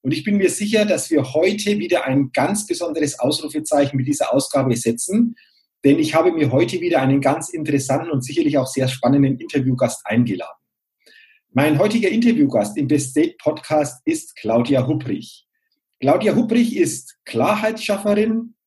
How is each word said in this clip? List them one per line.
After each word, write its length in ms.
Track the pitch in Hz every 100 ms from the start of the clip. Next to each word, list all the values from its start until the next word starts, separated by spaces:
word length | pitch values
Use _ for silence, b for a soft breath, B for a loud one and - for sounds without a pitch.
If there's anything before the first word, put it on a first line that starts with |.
Und 100 | 131
ich 100 | 160
bin 140 | - 202
mir 140 | 190
sicher, 340 | - 208 214
dass 260 | 208 - -
wir 220 | 156 -
heute 480 | 151 185 208 - 208
wieder 240 | - -
ein 260 | 135 139 127
ganz 320 | - 143 208
besonderes 540 | - 175 175 156 147 -
Ausrufezeichen 800 | 131 151 151 151 151 143 139 139
mit 100 | 127
dieser 260 | 143 -
Ausgabe 440 | 131 - 139 131 120
setzen, 580 | 117 117 - 208 233 B B B B _
denn 140 | 139 151
ich 160 | 151
habe 160 | 160 175
mir 220 | 165 135
heute 280 | 131 175 185
wieder 200 | 175 160
einen 200 | 131 139
ganz 280 | 135 147 -
interessanten 640 | 165 151 143 131 139 170
und 120 | 143
sicherlich 320 | 131 147 151 -
auch 120 | 127
sehr 180 | - 127
spannenden 540 | - 147 143 135 123
Interviewgast 600 | - 147 131 127 - -
eingeladen. 560 | - 113 117 92 - - _ _ _ _ b b b b _
Mein 280 | 127 151 147
heutiger 280 | 208 233 196
Interviewgast 680 | 220 240 233 - 110 208 -
im 100 | 135
Best 300 | 147 - 151
Date 200 | 165 -
Podcast 640 | 151 151 - 156 139 -
ist 320 | - 160 - -
Claudia 500 | - 117 120 135 -
Hupprich. 640 | 143 - 95 - - _ _ _ _ _ _
Claudia 380 | 131 - 208 -
Hupprich 400 | 240 240 233 -
ist 400 | 156 - - -
Klarheitsschafferin 1300 | - 113 147 208 220 220 - 202 208 208 226 226 233 _